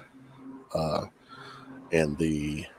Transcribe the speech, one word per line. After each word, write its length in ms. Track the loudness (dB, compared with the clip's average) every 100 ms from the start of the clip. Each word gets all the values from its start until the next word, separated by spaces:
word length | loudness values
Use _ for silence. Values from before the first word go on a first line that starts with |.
| -14 -20 -20 -18 -14 -14 -4
Uh, 320 | 0 2 0 -2 -10 -20 -16 -14 -16 -16 -14 2
and 260 | 4 6 4
the 480 | 2 2 0 -2 -6